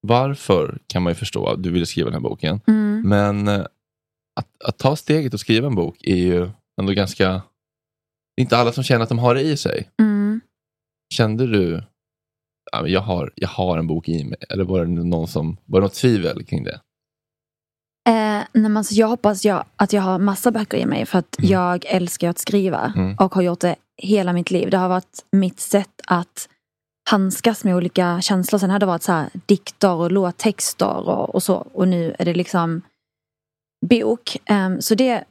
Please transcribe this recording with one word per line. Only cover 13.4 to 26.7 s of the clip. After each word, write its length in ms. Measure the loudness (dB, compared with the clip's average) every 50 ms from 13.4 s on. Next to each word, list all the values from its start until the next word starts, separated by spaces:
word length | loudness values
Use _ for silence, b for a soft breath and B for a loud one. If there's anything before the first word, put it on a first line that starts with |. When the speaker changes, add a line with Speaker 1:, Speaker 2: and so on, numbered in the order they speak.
| -8 -6
Speaker 1:
har 300 | -4 -4 -2 -2 0 -2
en 80 | -2
bok 220 | -2 -4 -4 -4 -4
i 160 | -4 -4 -4
mig"? 140 | -8 -10 -12 -10 _
Eller 140 | -4 -4 -2
var 160 | 0 0 -2
det 60 | 0 0 -2 -2 -2
någon 240 | -2 -2 -2 -2 -4
som, 280 | -4 -4 -4 -4 -8 -10 _
var 160 | 0 2 2
det 40 | 2
något 100 | 2 -2
tvivel 500 | 0 2 2 2 2 0 -2 -4 -6 -8
kring 200 | -6 -6 -6 -6
det? 160 | -6 -10 -12 _ _ _ _ _ _ _ _ _ _ _ _ _ _ _ _ _ _ _ _ _ _ _ _ _ 2
Speaker 2:
Eh, 40 |
nej, 340 | 2 4 2 0 -2 -2 -4 -2
men 240 | _ 2 2 2 0
alltså, 180 | 0 -2 0 2
jag 140 | 2 2 2
hoppas 360 | 2 0 0 0 0 2 0
jag, 200 | 0 0 0 -4 _ _
att 160 | -2 0 2
jag 100 | 2 0
har 160 | 0 0 0 0
massa 320 | 0 0 -2 0 -2 0
böcker 260 | 0 0 -4 -4 -4 -2
i 80 | -2
mig, 200 | -2 -2 -2 -4
för 120 | 0 0 -2
att 200 | -2 _ -6 0
Speaker 1:
Mm. 120 | 2 2
Speaker 2:
jag 340 | 4 4 2 0 -2 -2 -4
älskar 420 | -2 -2 -2 -2 -2 -4 -4 -2 -4
att 80 | -2 -4
skriva 540 | -6 -2 0 0 2 0 -2 -2 -4 -4 -2
Speaker 1:
Mm. 200 | -2 -2 -2 2 2
Speaker 2:
och 160 | 0 2 4
har 80 | 0
gjort 180 | 0 0 0 0
det 160 | 0 -2 -2 _ _ _ _ -12
hela 300 | -2 0 2 2 2 2
mitt 180 | 0 0 0 0
liv. 200 | 0 0 2 2
Det 60 | 2 2
har 100 | 2 2
varit 360 | 0 -2 -2 _ _ -20 -6 _
mitt 280 | 2 2 2 2 -2 -6
sätt 400 | -6 0 0 0 0 0 _ -20 -2
att 420 | 0 0 0 0 _ _ -16 -16 _ _ _ _ _